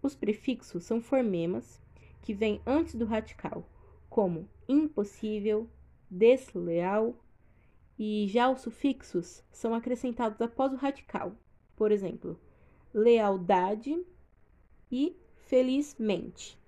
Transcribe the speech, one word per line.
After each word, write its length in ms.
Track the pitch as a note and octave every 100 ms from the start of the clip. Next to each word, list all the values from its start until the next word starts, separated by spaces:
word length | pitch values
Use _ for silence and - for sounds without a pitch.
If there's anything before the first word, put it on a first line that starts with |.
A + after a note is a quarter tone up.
Os 140 | C#4 -
prefixos 680 | G#3 G#3 - A#3+ - E3+
são 180 | E3+ A3+
fonemas 800 | A#3 C4+ A#3 F3+ E3 G#3 B3+ - - - - -
que 120 | -
vêm 280 | G3+ A3 G#3 -
antes 300 | C#4 D#4+ A#3
do 100 | A3
radical, 640 | A3 A3+ - - E3 F3 - - - -
como 380 | - G3 E3 F3+ - -
impossível, 1000 | C#4 D#4 - G#3 - A3 G#3+ G#3 G#3+ A#3 - - - -
desleal, 1040 | F3+ A3+ B3+ C4 F#3+ F3 E3 F3+ G3+ A3 A#3+ _ _ - - _ _ _ -
e 300 | G#3+ G#3 G#3
já 200 | G#3+ B3
os 120 | B3+
sufixos 840 | - - C#4+ C4 - F#3 E3+ - _
são 220 | - A#3
acrescentados 680 | A3+ A#3 B3 C4 A#3 A#3 G#3+
após 300 | A#3 - C4+
o 60 | C4
radical. 580 | C#4 C#4 - - F3 G3+ _ _ _ -
Por 160 | G#3+
exemplo, 480 | G#3 F#3+ - F3+ E3+ - - _ _ -
lealdade 1080 | G#3+ A3 A#3 G#3 F#3+ F3 F#3+ F#3 G#3+ A#3+ E4 F4+ - - _ _ _ - - -
e 240 | B3 D4+ - - - -
felizmente. 1080 | B3+ B3+ C4 D4 - A3 F#3 - - - -